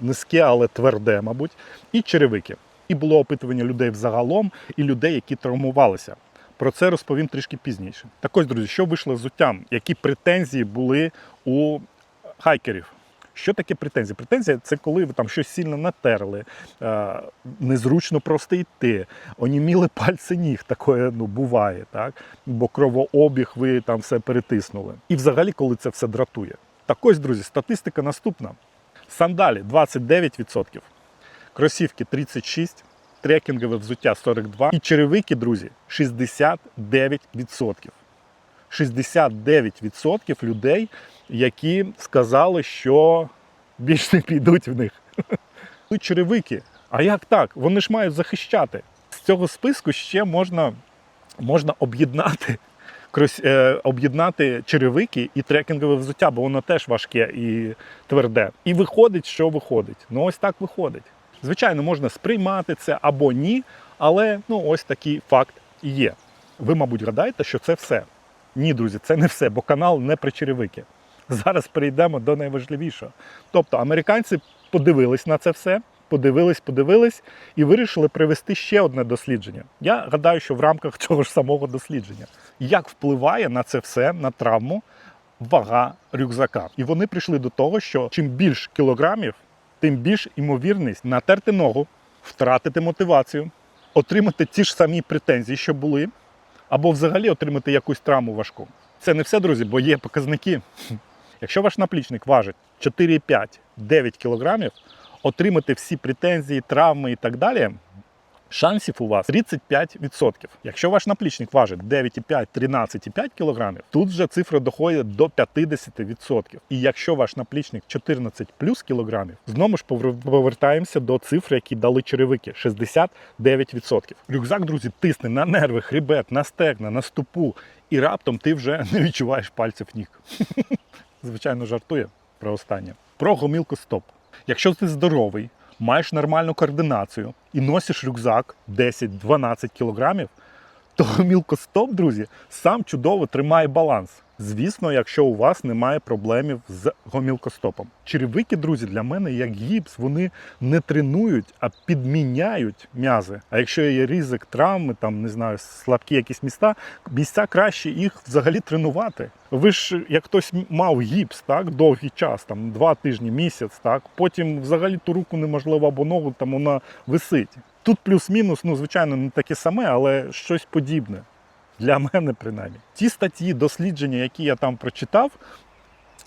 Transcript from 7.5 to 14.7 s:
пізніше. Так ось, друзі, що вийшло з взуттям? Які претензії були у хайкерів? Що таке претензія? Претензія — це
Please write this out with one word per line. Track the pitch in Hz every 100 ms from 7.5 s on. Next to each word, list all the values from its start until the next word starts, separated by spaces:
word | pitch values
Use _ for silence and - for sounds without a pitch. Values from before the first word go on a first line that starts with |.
| 131
пізніше. | 139 101 95 - 110 _
Так | 160 190
ось, | 143
друзі, | 117 104
що | - 180
вийшло | 165 147 120
з |
взуттям? | 131 - 147 95 -
Які | 120 -
претензії | - 139 139 175 180 143 135
були | 107 110 127 139 165 - - _ 127
у | 135 151 151 - _ _ _ - -
хайкерів? | 165 143 123 95 - _ _ _ - -
Що | -
таке | 202 - 180
претензія? | 147 139 104 101
Претензія — | 120 254 190 127
це | -